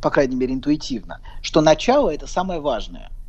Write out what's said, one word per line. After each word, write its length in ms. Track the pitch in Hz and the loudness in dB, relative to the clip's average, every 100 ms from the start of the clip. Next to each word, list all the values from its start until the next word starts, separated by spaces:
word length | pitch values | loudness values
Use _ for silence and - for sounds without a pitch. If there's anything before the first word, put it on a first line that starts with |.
по 80 | 156 | 0
крайней 260 | 156 135 127 | 2 2 2
мере, 180 | 127 | -2
интуитивно, 640 | 131 143 151 - 117 - - - - | -2 0 0 -2 -8 -8 -14 -14 -12
что 200 | - 160 | 0 4
начало — 480 | 156 - - 285 220 | 6 4 4 4 4
это 120 | 147 139 | 0 -4
самое 320 | 185 185 170 | -4 -2 -2
важное. 520 | 143 110 - 85 - - | -2 -4 -4 -12 -14 -14